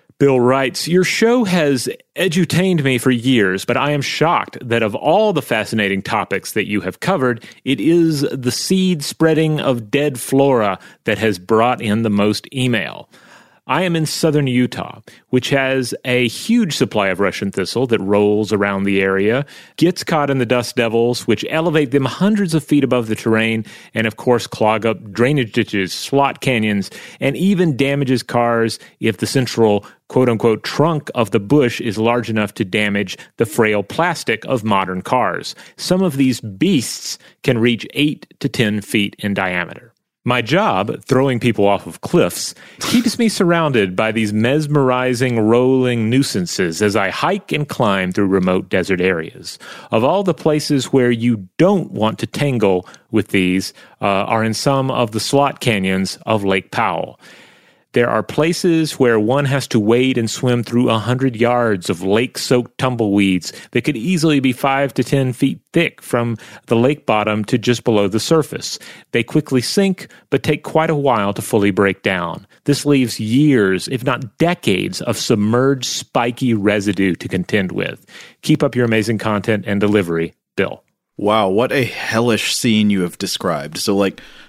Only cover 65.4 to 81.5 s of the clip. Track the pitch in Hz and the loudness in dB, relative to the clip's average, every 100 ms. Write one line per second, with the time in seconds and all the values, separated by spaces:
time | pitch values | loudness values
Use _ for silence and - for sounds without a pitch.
65.4 | 139 - _ 170 170 - - 123 117 113 | -2 -2 _ -2 -2 -4 -4 -2 -2 -6
66.4 | - - - 117 127 147 - 107 104 107 | -12 -20 -2 2 2 0 0 0 0 -2
67.4 | 104 127 110 - - 107 101 107 - 160 | -2 0 0 0 0 2 0 -2 0 0
68.4 | 143 - - - - - _ 120 113 156 | 0 -8 -10 -12 -14 -20 _ -4 -2 -2
69.4 | 147 131 - - 196 185 - - _ 135 | 0 -2 0 0 0 -2 -10 -20 _ -2
70.4 | - 151 - 156 160 151 139 113 101 98 | 0 -4 0 0 2 2 2 2 0 -2
71.4 | - 113 101 98 98 92 101 92 85 82 | -2 2 2 4 2 2 -2 -2 -4 -8
72.4 | - _ - 139 147 143 120 - 107 127 | -16 _ -2 0 2 2 2 -2 0 4
73.4 | 151 127 98 92 - 127 127 120 117 - | 4 4 4 0 -4 -4 -2 -4 -6 -2
74.4 | 165 180 - 95 98 - - 110 - 110 | 0 0 -2 -2 -2 -6 -6 -4 0 0
75.4 | 104 120 135 135 120 - - 131 120 117 | 2 2 2 0 -4 -8 -4 -2 -2 -2
76.4 | 127 110 101 104 101 95 98 85 - 90 | 0 0 2 2 0 0 0 0 -4 -6
77.4 | 90 107 92 95 95 - _ - - _ | -2 -2 -2 -4 -6 -8 _ -20 -20 _
78.4 | - 151 143 120 120 110 107 107 110 104 | 0 2 2 0 2 2 0 -2 -2 -2
79.4 | 104 107 92 101 104 104 85 82 82 - | -2 -2 -2 0 2 2 2 -2 -4 -8
80.4 | _ - 95 - _ _ _ - 101 110 | _ -4 -4 -6 _ _ _ -4 0 2
81.4 | 98 | 2